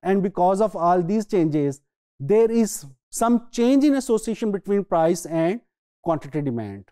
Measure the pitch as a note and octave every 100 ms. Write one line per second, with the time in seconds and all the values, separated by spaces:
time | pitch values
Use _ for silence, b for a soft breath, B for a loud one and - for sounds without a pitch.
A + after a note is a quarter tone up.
0 | F3 G3 F#3 F3 F3+ G3 G#3+ F#3+ E3+ F3+
1 | E3+ A3 G#3 G3+ D#3+ D3+ C#3+ C3+ _ _
2 | _ _ C#3 G#3+ A3+ A#3 G#3+ - C#3 C3+
3 | _ - A#3 A#3+ A#3+ - A#3+ C#4 D4 C#4
4 | C4 A3 A3+ G#3+ A3 G3 - G3+ F#3+ E3+
5 | D#3+ F3+ D3+ E3 E3 A#3 _ _ _ _
6 | - D#3 C#3+ D3+ C#3+ A#2 G#2+ G2 F#2+